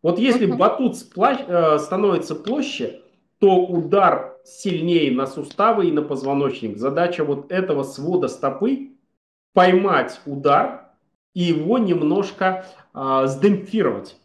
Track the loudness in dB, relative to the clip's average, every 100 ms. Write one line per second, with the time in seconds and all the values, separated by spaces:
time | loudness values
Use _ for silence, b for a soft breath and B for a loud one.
0 | 0 0 2 2 0 2 0 2 -2 -4
1 | -14 0 0 0 -2 0 2 2 0 0
2 | 0 0 -4 -10 -6 -4 -4 -6 -10 -10
3 | _ _ _ _ 4 4 2 -2 0 4
4 | 4 2 -6 -16 _ -8 -6 -4 0 2
5 | 2 0 -4 -8 -10 0 2 2 2 0
6 | -2 -4 -2 0 -2 -4 -8 -4 -4 0
7 | -2 -2 -4 -4 -4 -4 -2 -4 -4 -8
8 | -2 -2 -2 -4 -6 -2 -2 -2 -8 _
9 | _ _ _ _ _ 4 6 6 4 0
10 | -2 -8 -10 -2 2 2 2 -6 -20 _
11 | _ _ _ -2 0 0 0 0 2 0
12 | 2 0 -2 -2 -2 -2 B B B -8
13 | 0 0 0 2 2 2 -2 -2 0 -2
14 | -12 -20